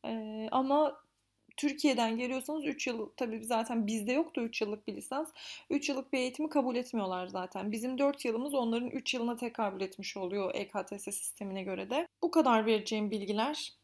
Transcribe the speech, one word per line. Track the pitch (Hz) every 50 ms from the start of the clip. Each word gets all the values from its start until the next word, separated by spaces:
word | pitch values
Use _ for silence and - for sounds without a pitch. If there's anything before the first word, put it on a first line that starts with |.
| -
Ee, | - 226 226 220 214 214 220 220 220
ama | - 262 262 269 277 294 311 285 - - _ _ _ _ _ _ _ _ _ _ -
Türkiye'den | - - 294 269 302 - 294 262 226 233 226 226
geliyorsanız | 226 247 247 262 262 254 - 302 311 285
üç | 302 277 294 -
yıl, | 262 233 226 214 - _
tabii | - 262 226 220 226 220
zaten | 226 240 220 226 226 240 233 214
bizde | 202 226 226 202 214 254
yok | 285 330 - -
da | 262
üç | 233 226 - -
yıllık | 226 202 214 214 _
bir | - 202
lisans. | 202 220 - 254 277 320 311 - - - - - - - _
Üç | - 285 285 -
yıllık | 277 262 262 - -
bir |
eğitimi | 262 254 254 247 - 302 311
kabul | - 294 254 254 240
etmiyorlar | 240 247 247 - 226 202 185 185 180 185
zaten. | 185 196 190 180 185 - 196 190 208
Bizim | 214 226 226 254 262
dört | 254 277 277 285 - -
yılımız | 240 220 233 254 294 285
onların | 269 240 226 226 233 247 247
üç | - 262 240 - -
yılına | 247 233 240 240
tekabül | 233 247 233 220 - 226 202 190 190
etmiş | 196 185 - - 196 - -
oluyor | 196 190 175 196 202 196 185 -
E | - 202
K | 202 - 208 190
T | - 202 202
S | - -
sistemine | 208 - - - - - 208 196 190 196 185
göre | 196 190 180 190 196
de. | 233 285 349 - _ _
Bu | - 339
kadar | 349 330 311 269 233 220 214
vereceğim | 220 220 208 208 - 226 214 214 208
bilgiler. | 214 208 196 190 208 214 226 277 302 - - - - _